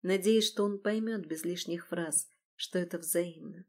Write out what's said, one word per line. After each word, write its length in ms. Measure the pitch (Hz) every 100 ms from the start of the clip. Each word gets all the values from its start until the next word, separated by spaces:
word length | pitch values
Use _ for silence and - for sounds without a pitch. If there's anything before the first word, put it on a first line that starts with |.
надеясь, 460 | 185 190 190 220 214
что 160 | -
он 160 | 202 202
поймет 460 | 202 214 220 220 156
без 180 | 156
лишних 440 | 170 175 - 170 -
фраз, 420 | 170 165 - - _ _ _
что 240 | - 185
это 180 | 175 170
взаимно. 640 | - 170 175 160 151 165